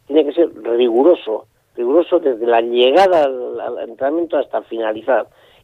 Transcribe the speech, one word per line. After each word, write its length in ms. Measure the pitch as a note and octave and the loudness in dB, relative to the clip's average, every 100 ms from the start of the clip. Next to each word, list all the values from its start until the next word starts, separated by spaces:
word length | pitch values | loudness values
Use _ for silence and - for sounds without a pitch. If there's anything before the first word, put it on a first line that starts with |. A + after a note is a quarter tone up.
| - | -2
tiene 180 | D3+ | 0
que 80 | C#3+ | 0
ser 180 | E3+ D#3+ - | 0 -2 -2
riguroso, 840 | A2 A#2 B2 A#2 D3+ E3+ - G#2+ - _ _ - | -4 0 2 4 4 2 0 -8 -10 _ _ -8
riguroso 420 | A#2+ D#3 E3 F3 | 0 0 2 0
desde 260 | D#3 A2+ A#2+ | 0 -2 0
la 140 | A#2 | 0
llegada 640 | A#2 A#2+ B2+ D3+ F#3+ F3 | 2 2 4 4 4 4
al, 360 | C#3 B2+ B2 A#2+ | 0 -2 -8 -8
al 280 | A#2+ A2+ A2+ | -8 -10 -12
entrenamiento 480 | A2+ C3+ E3 E3 D3+ | -6 -4 -2 -2 -4
hasta 240 | B2 A2+ | -4 -6
finalizar. 680 | - A2+ A2 A2 A2 A#2 - _ _ _ | -8 -6 -6 -4 -2 -2 -2 _ _ _